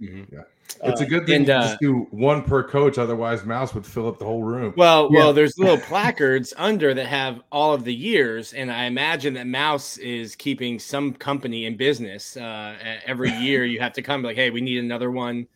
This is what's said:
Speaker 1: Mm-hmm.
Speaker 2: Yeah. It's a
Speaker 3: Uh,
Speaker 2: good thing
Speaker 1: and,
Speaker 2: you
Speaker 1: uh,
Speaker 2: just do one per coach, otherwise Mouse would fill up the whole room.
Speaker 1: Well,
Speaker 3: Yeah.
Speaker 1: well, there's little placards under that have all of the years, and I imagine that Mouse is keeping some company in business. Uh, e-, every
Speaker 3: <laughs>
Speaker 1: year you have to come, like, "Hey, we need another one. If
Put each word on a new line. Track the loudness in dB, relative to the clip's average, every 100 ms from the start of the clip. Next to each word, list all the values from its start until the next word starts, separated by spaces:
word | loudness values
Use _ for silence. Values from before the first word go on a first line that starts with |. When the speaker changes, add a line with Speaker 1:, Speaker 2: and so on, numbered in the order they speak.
Speaker 1:
Mm-hmm. | -14 -14 -16
Speaker 2:
Yeah. | -18 -20 _ -20 -6
It's | -2 -2
a | 0
Speaker 3:
Uh, |
Speaker 2:
good | 0 2
thing | 4
Speaker 1:
and, | 4
Speaker 2:
you |
Speaker 1:
uh, | 4
Speaker 2:
just | 2 0
do | 0 0 -2
one | 0 2 2
per | 2 0
coach, | 0 2 2 2
otherwise | 0 -2 -2 -4 -4
Mouse | -4 -4
would | -6 -8
fill | -6 -6
up | -6
the | -6
whole | -4
room. | -4 -4 -4 4
Speaker 1:
Well, | 8 8 8
Speaker 3:
Yeah. | 8
Speaker 1:
well, | 8
there's | 8 4 4
little | 4 4
placards | 2 0 0 2 2 2 -2 -4
under | -2 2 2
that | 2 -2
have | -2 -4 -6 -6
all | 0 2
of | 2
the | -2
years, | -6 0 2 2 -2 -8
and | -8 -6
I | -4
imagine | -4 -2 -2 -2 -4 -4
that | -6
Mouse | -2 0 -2 -4 -12
is | -10 -8 -10 -8
keeping | -6 -4 -4 -6
some | -6 -4 -4
company | -6 -6 -4 -4 -6 -6
in | -2
business. | 0 0 -4 -12 -16 -14
Uh, | -12 -10 -12 -12
e-, | -12 -10 -8
every | -4 -2
Speaker 3:
<laughs> | -2
Speaker 1:
year | 0 0 0
you | -2
have | -4
to | -6
come, | -6 -4
like, | -4 0
"Hey, | 0
we | 0
need | -4 -2
another | -4 -4 -4
one. | -4 -4 -6
If | -10